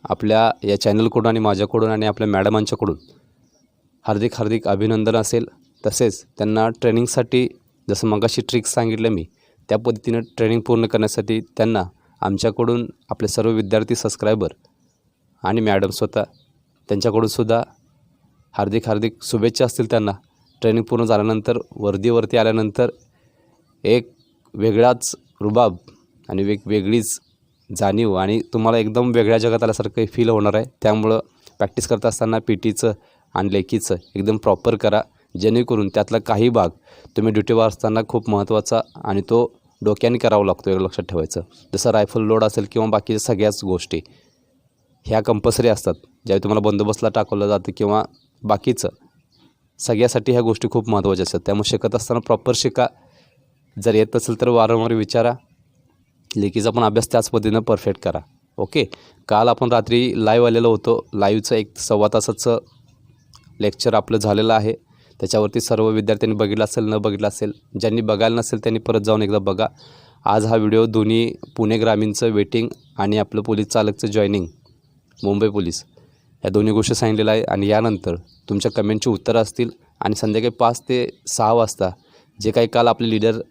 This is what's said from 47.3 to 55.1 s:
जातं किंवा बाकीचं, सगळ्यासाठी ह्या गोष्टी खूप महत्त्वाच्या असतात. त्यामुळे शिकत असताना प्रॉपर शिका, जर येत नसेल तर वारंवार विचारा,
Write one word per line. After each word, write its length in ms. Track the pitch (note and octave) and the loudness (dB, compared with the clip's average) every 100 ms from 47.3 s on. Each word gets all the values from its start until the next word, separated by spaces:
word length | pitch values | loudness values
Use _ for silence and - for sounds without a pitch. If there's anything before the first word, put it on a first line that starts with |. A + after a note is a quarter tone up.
| G#2 G#2 | -2 0
जातं 240 | G2+ F2+ - | 0 -4 -4
किंवा 260 | G2+ G#2+ - _ _ _ | 0 0 -2 _ _ _
बाकीचं, 460 | G#2 G#2 - A#2+ - _ _ _ _ _ _ _ _ _ | -2 0 0 -2 -4 _ _ _ _ _ _ _ _ _
सगळ्यासाठी 520 | - G#2+ A#2+ A#2+ G#2+ | -2 2 2 2 0
ह्या 100 | A#2+ | 2
गोष्टी 260 | A2+ A2 A2+ | 2 0 0
खूप 180 | A#2+ A2 | -2 0
महत्त्वाच्या 340 | G#2 F#2+ F#2 | 0 2 0
असतात. 160 | F2+ F2+ - | -2 -4 -2
त्यामुळे 240 | G2+ G#2 | -2 -2
शिकत 260 | A2 A2 G#2+ | -2 -2 -4
असताना 240 | - A#2+ | -2 -4
प्रॉपर 340 | - A2+ - A#2+ | 0 0 0 -2
शिका, 320 | B2+ - B2 _ _ _ _ _ _ _ _ - | -2 0 -2 _ _ _ _ _ _ _ _ -4
जर 120 | A2+ G#2+ | 2 2
येत 120 | G#2+ A#2+ | 2 0
नसेल 260 | - A2 | -2 -2
तर 60 | A#2+ | 2
वारंवार 460 | A#2 A2 A#2 A2+ | 4 4 2 2
विचारा, 400 | A2+ G#2 | -2 0